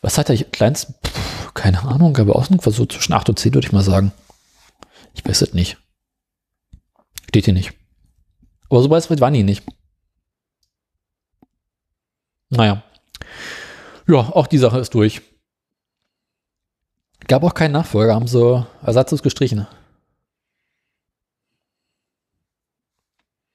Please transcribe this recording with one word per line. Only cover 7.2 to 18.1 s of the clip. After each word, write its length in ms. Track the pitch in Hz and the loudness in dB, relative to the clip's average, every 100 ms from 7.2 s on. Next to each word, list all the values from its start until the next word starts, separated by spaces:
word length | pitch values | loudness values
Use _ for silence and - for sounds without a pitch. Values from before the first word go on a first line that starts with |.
| - | -2
Steht 160 | 113 | 0
hier 100 | 101 | 2
nicht. 180 | 92 90 - _ _ _ _ _ _ _ _ _ | 0 -2 -12 _ _ _ _ _ _ _ _ _
Aber 140 | 127 | 2
so 80 | 135 | 4
weit 300 | 160 165 156 | 2 0 0
waren 140 | 127 | 0
die 100 | 143 | 2
nicht. 200 | 98 101 - - _ _ _ _ _ _ _ _ _ _ _ _ _ _ _ _ _ _ _ _ _ _ _ _ _ _ _ | 0 -2 -8 -20 _ _ _ _ _ _ _ _ _ _ _ _ _ _ _ _ _ _ _ _ _ _ _ _ _ _ _
Naja. 340 | 123 110 104 - _ _ - - - - - - - - - - | 0 2 0 -8 _ _ -20 -20 -20 -18 -18 -18 -20 -20 -10 2
Ja, 100 | 151 | 2
auch 280 | 117 180 143 | 2 0 0
die 120 | 151 | 2
Sache 200 | 123 123 | 2 2
ist 140 | 120 | -2
durch. 280 | 120 107 - _ _ _ _ _ _ _ _ _ _ _ _ _ _ _ _ _ _ _ _ - | 0 0 0 _ _ _ _ _ _ _ _ _ _ _ _ _ _ _ _ _ _ _ _ -2
Gab 160 | 131 | 0
auch 100 | 170 | 0
keinen 180 | - 160 | 0 -2
Nachfolger, 420 | 143 165 107 110 | 0 -2 0 2